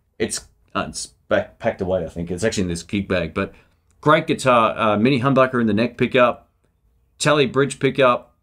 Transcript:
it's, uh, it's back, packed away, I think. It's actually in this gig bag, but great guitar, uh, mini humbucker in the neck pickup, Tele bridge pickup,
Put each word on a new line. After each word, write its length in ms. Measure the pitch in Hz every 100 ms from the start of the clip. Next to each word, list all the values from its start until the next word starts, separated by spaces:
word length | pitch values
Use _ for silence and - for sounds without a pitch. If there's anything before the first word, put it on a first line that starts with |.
| _ -
it's, 300 | - - - _ _
uh, 140 | - 78
it's 240 | - - _ _
back, 320 | 104 - _
packed 200 | 113 -
away, 240 | 90 92
I 60 | 80
think. 220 | - 85
It's 120 | 90
actually 200 | 110 107
in 60 | 92
this 140 | 85
gig 240 | - 101 95
bag, 280 | 92 85 98
but 180 | 95 - _ _ _ _
great 240 | 147 160 165
guitar, 500 | 123 131 123 110 -
uh, 200 | 110 104
mini 240 | 113 139
humbucker 400 | 127 131 127 123
in 60 | 113
the 60 |
neck 220 | 101 120 -
pickup, 540 | 120 127 123 - _ _ _ _ _ _ _ _
Tele 260 | 151 151 131
bridge 340 | 117 135 -
pickup, 560 | 135 135 127 120 - _